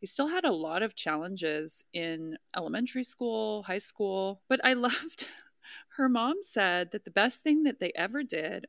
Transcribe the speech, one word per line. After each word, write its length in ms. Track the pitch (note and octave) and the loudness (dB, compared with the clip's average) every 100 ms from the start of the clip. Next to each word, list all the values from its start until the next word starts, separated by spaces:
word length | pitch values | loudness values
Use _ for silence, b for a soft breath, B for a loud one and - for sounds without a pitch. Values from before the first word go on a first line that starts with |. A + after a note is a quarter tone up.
they 60 | G3 | -6
still 220 | - D4 | -2 0
had 180 | F4+ E4+ | 2 2
a 60 | |
lot 300 | E3+ D#3 F3 | 2 0 -2
of 120 | A3 | -2
challenges 880 | - D#3+ D3+ F3+ F#3+ D#3+ D3+ D#3+ - - | -2 -2 -2 -4 -4 -2 -2 -4 -6 -6
in 460 | F3 E3 E3 D#3+ D#3+ _ - | -6 -4 -4 -8 -12 _ -8
elementary 480 | D#3+ F#3+ B3 B3+ | -4 -2 -2 -4
school, 600 | B3 - A#3+ A3 G#3+ G#3+ | -6 -6 -4 -2 -2 -4
high 120 | F#3+ G3 | -4 -4
school. 640 | - - G3+ F#3+ G3 G3 _ | -4 -2 -2 0 -2 -6 _
But 160 | C4 | 2
I 80 | B3+ | 4
<laughs> 0 | |
loved 560 | B3+ A#3+ C4 E4 - - - - _ B B B - | 4 2 0 -4 -8 -10 -12 -20 _ B B B 2
her 120 | C4 | 4
mom 300 | A#3+ A#3+ F#4 | 6 4 0
said 480 | - A3+ F#3+ F3 F3+ | -2 2 4 2 0
that 140 | G#3 | -6
the 60 | - | 0
best 340 | G3 A#3 - | 4 4 2
thing 180 | D#4 D4+ | 4 6
that 160 | D4 - | 4 2
they 140 | F3+ | -2
ever 300 | - F#3+ C#4 | -2 -2 -2
did 420 | B3+ E3 D#3 F3+ | -4 -4 -2 -6